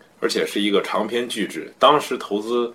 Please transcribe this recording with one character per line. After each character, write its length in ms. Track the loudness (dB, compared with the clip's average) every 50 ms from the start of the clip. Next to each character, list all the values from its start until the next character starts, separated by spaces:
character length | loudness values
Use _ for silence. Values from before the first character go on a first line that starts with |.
| -20 _ _ _
而 100 | -4 -2
且 160 | 0 -2 -2
是 160 | -2 -2 -2
一 80 | 0 2
个 100 | 2 2 2
长 240 | 0 -2 -2 -2
篇 200 | -2 -2 -2 -2
巨 200 | -4 -4 -4 -4
制， 260 | -4 -6 -10 -12 -12 0 4
当 200 | 6 6 6 4
时 160 | 2 -2 -6
投 240 | -6 -4 -4 -4 -4
资 320 | -2 -2 -2 -2 -2 -2